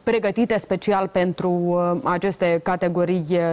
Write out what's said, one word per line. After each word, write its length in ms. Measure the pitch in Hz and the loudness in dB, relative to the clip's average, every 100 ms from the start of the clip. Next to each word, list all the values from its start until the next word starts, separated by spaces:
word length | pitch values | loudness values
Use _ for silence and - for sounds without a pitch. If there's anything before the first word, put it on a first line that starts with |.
pregătite 540 | - 233 208 190 240 214 | -2 0 0 0 0 0
special 500 | - 185 - 202 190 | -2 -2 0 0 0
pentru, 420 | 185 180 170 185 | 0 0 0 -2
uh, 500 | 175 175 175 175 170 | 0 0 0 0 0
aceste 560 | 139 180 196 180 180 170 | -2 -2 -2 0 0 0
categorii 640 | 165 180 175 175 175 185 156 175 170 | 0 -2 0 0 0 0 0 0 0